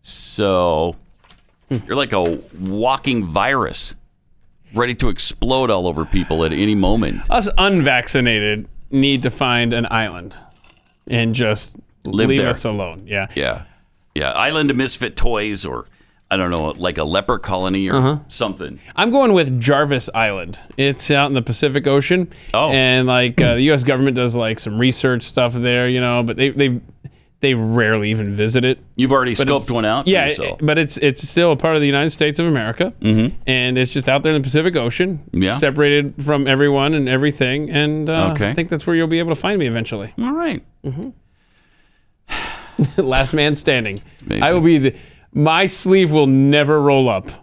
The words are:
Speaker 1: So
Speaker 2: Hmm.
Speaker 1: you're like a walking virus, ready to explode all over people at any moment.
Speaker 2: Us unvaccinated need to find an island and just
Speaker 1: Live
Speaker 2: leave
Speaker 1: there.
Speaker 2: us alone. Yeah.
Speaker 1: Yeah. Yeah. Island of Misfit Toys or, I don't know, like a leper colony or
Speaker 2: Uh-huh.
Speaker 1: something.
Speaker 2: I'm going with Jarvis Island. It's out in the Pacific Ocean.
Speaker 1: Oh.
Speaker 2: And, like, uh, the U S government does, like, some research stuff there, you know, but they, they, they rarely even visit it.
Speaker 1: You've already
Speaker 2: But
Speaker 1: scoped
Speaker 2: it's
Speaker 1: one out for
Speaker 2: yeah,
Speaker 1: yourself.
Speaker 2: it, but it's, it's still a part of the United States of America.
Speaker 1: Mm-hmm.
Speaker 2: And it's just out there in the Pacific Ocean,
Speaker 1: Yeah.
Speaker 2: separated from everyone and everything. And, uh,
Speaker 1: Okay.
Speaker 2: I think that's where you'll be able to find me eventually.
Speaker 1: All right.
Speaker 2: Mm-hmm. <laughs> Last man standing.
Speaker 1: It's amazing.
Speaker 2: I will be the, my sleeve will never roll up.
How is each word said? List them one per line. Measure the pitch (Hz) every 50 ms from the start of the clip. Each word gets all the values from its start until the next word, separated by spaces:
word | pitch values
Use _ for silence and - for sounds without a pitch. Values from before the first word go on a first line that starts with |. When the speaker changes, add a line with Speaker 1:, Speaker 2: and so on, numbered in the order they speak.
Speaker 1:
So | _ - - - - - - - 107 98 95 90 90 87 80 78 82 87 82 - - _ _ _ _ - - _ _ _ _ _ _ _
Speaker 2:
Hmm. | 139 117 107
Speaker 1:
you're | - -
like | 139 139 - 113
a | 98 90 85 85 - - - - 80
walking | 92 95 98 104 113 127 135 135 - 143 127 117 101
virus, | 85 78 98 98 123 139 131 104 69 - - - - - - - _ _ _ _ _ _ _ _ _ _ _ _ - -
ready | 107 120 123 123
to | - 135
explode | 117 95 - - - - - - 117 131 131 131 117
all | 104 92 90
over | 90 80 73 80
people | - - 95 82 - 80 80 82
at | 80
any | 80 76 101 107 107
moment. | 101 95 92 104 117 104 65 50 - - -
Speaker 2:
Us | - 247 196 190 -
unvaccinated | - 185 202 196 175 143 139 127 123 120 - - 139 123 120 113 107 104 104 107 107 104 - - - - -
need | 135 135 135 139 139 131 123
to | 123
find | 117 - 143 127 120 120 120 117 117
an | 117 117 -
island | 113 113 110 101 85 90 87 - - - - - - _ _ - - _ _ _ _ _ _ -
and | 120 120 117 113 113
just | 123 120 107 107 101 - - - - - _ _ _ _
Speaker 1:
Live | - 90 101 110 131
Speaker 2:
leave | 135 139
Speaker 1:
there. | 127 131
Speaker 2:
us | 127 - -
alone. | 120 107 104 95 87 80 95 101
Yeah. | 95 104 98 98 98 -
Speaker 1:
Yeah. | - 69 64 55 - 82 - _ _ _ _ _ _ _ _ _
Yeah. | 71 73 67
Island | - - 113 139 156 160 151 143
of | 135
Misfit | 123 135 123 - - 127 113 -
Toys | - - 127 117 107 104 107 104 92 -
or, | 85 64 60 - - _ _ _ _ _ _ _ _
I | 90
don't | 95 92 87
know, | 85 82 76 78 76
like | 82 87 90 82
a | 80 78
leper | 76 85 98 101 - 123 -
colony | - - 95 92 92 95 95 98 98 92
or | -
Speaker 2:
Uh-huh. | 135 127 131 151 143 -
Speaker 1:
something. | - - - 120 104 95 - 85 69 64 65 - - -
Speaker 2:
I'm | - 196 233
going | 233 277 269 240
with | 202 180 160 135 127 123
Jarvis | 113 131 147 139 151 143 143 127 - - -
Island. | 113 113 107 101 95 87 85 - - - - -
It's | - 135 139 135 - - -
out | 147 139 143
in | 143 139
the | 131
Pacific | 117 - 117 - - 143 131 143 -
Ocean. | 139 139 143 135 - 180 185 180 - - - - - -
Speaker 1:
Oh. | 110 147 156
Speaker 2:
And, | 135 135 131 127 127 127 127
like, | 127 123 123 123 123 117 -
uh, | 131 120 117
the | 120 131
U | 151 151
S | 135 123
government | 135 135 127 135 139 127
does, | 127 123 120 117
like, | 120 113 110 110 -
some | - 110 104
research | 110 123 131 123 - - 131 127 120 -
stuff | - - 131 123 120 117
there, | 123 120 123 123 123 123
you | 123 127 127
know, | 123 123 120 123 120
but | 117 107
they, | 110 135 139
they, | - 139 143 131 123 120 - - - _ _ - _ _ _ _ _ _
they | - 139 131
rarely | 117 110 110 113 120 117 107 110 110 104 104
even | 110 110 107 101 101
visit | 101 107 110 117 127 120
it. | 127 131 - - - _
Speaker 1:
You've | - 127 127
already | 135 135 127 123 117
Speaker 2:
But | - 139
Speaker 1:
scoped | 135 143 135
Speaker 2:
it's | 117 120
Speaker 1:
one | 123 117 107
out | 107 113 131 131
for | 185
Speaker 2:
yeah, | 190 180 147 143
Speaker 1:
yourself. | 151 - - - 87 -
Speaker 2:
it, | 151
but | 151 151 160
it's, | 156 139 -
it's | - - 143 131 - - 139
still | - 165 175 170
a | 151
part | 127 - 165 160
of | 156
the | 147
United | 143 139 139 147 160
States | - - 156 151 147 156
of | 170
America. | 170 151 127 110 110 117 - 170 - - -
Speaker 1:
Mm-hmm. | - 107 110 110 110 127 - - -
Speaker 2:
And | - 131 127 123 127 127
it's | 127 127 127 -
just | 143 127 -
out | 131 143 131
there | 156 156
in | 147
the | 131
Pacific | 135 123 151 160 185 175
Ocean, | 151 - 120 - - 180 185 185 147 - - -
Speaker 1:
Yeah. | 85 92 95 113
Speaker 2:
separated | 139 156 143 135 143 147 143 143 147 143 143 -
from | - 139 147 151 143 139
everyone | 131 135 135 143 147 139 135 139 147 160
and | 151 139
everything. | 127 131 131 143 151 143 - 135 127 131 143 151 -
And, | - 147 147 151 151 156 151 156
uh, | 160 165 185 190
Speaker 1:
Okay. | 156 147 104 101
Speaker 2:
I | 131
think | 170 165 175
that's | 175 151 -
where | - 170
you'll | 165 165
be | 160 160 165
able | 170 170 160
to | -
find | - 185 208 196
me | 151
eventually. | 123 113 117 110 - 120 104 98 113 - -
Speaker 1:
All | 233 247 285
right. | 320 349 320 214 - - - _ _ -
Speaker 2:
Mm-hmm. | 143 127 147 214 269 233 _ _ _ _ _ _ _ _ _ _ _ _ _ _ _ _ _ _ _ _ _ _
<laughs> | - - - - - - - - - - - 151 131 -
Last | - 175 131 127 135 135 127 -
man | 151 147 151 147
standing. | 143 - - 139 127 113 104 98 101 - - -
Speaker 1:
It's | - -
amazing. | - - - -
Speaker 2:
I | 151 175
will | 180
be | 156 170 170
the, | 151 135 131 - - - - - - _ _ -
my | - 147 160 160 170 196
sleeve | 190 - - - 185 190 196 185 160
will | 151 156 147
never | 135 131 135 135 139 143 147 147 139 156 151
roll | 143 143 143 135 131 123
up. | 107 92 87 - - -